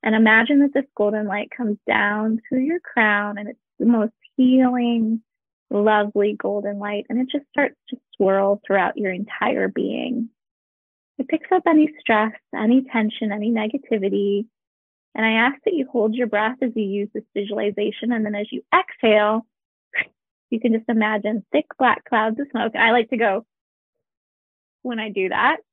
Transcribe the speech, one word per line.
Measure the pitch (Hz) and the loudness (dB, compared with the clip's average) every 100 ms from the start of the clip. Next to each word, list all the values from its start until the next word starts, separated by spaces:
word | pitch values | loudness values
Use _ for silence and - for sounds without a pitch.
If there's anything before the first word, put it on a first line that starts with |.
And | 226 | 0
imagine | 220 220 220 233 285 | 4 6 6 4 4
that | 277 | 4
this | 277 277 - | 2 -4 -2
golden | 208 214 214 | 0 0 -4
light | 202 - | -6 -8
comes | - 233 208 - | -6 -4 -4 -2
down | 214 202 208 220 226 - | 0 0 0 -2 -2 -2
through | 262 | -4
your | 269 339 | -2 -4
crown, | - - 214 208 208 208 | -4 0 2 2 -2 -8
and | 208 | -12
it's | - _ _ | -14 _ _
the | 220 | 2
most | 233 214 _ _ - | 2 0 _ _ 0
healing, | 254 262 254 247 240 233 220 226 _ _ _ _ _ | 4 6 4 2 0 0 0 -2 _ _ _ _ _
lovely | 202 214 214 208 208 202 208 | 0 2 2 2 0 0 0
golden | 196 202 202 202 | -4 -4 -6 -8
light, | 208 208 - | -6 -8 -4
and | 240 | -4
it | 254 | -2
just | 294 285 | -4 -6
starts | - 285 _ _ | -2 -2 _ _
to | 247 _ - | -16 _ 0
swirl | 190 196 196 202 - | 2 2 2 0 0
throughout | 196 180 - | 0 0 -2
your | 202 | -6
entire | 185 214 - - - 190 | -6 -8 -6 -4 -2 -2
being. | - - - - 233 226 _ _ _ _ _ _ _ _ - | -2 -4 -4 -6 -6 -8 _ _ _ _ _ _ _ _ -12
It | 269 | -6
picks | 311 - | -6 0
up | 381 349 | 0 4
any | 311 302 - | 4 4 0
stress, | - 220 220 - _ | 0 0 0 -4 _
any | - 214 254 262 | -4 2 2 2
tension, | 226 214 - 220 | -2 -2 -4 -6
any | 208 214 | -4 -2
negativity. | 226 214 277 - 214 190 202 202 202 220 _ _ _ _ _ _ | -2 -2 -6 -4 -2 0 -2 0 -2 -4 _ _ _ _ _ _
And | - 220 | -4 0
I | 220 240 | 2 0
ask | 277 | 0
that | - | -2
you | 349 262 | -2 -2
hold | 247 220 | 0 0
your | 226 240 | 0 -2
breath | 208 214 254 | 0 -2 -2
as | 262 226 | -4 -2
you | |
use | 202 202 208 | -4 -4 -4
this | 220 214 | -8 -8
visualization, | - 202 208 208 202 208 - 226 | -8 -6 -4 -4 -2 -6 -4 -4
and | 233 | -2
then | 214 | -4
as | 202 208 | -4 -8
you | - - | -10 0
exhale, | 349 370 - 233 214 208 220 233 _ _ _ _ - - _ _ _ _ | 0 0 0 4 4 4 0 -4 _ _ _ _ -8 -8 _ _ _ _
you | 226 | -2
can | 233 | 0
just | 226 226 | 0 0
imagine | 220 214 214 214 220 - | 0 2 0 -2 -6 -2
thick | 294 311 - | -2 -2 0
black | 254 - - | 2 2 0
clouds | 226 220 226 | 0 0 -2
of | 285 | -6
smoke. | 233 214 | -4 -4
I | 220 226 | 0 2
like | 240 226 | 2 0
to | 240 | 0
go | 226 196 - _ _ _ _ _ _ _ _ _ _ _ _ _ | 0 0 -6 _ _ _ _ _ _ _ _ _ _ _ _ _
when | 254 233 | -10 -8
I | 220 | -6
do | 196 185 | -4 -2
that. | - 233 320 _ | 0 0 0 _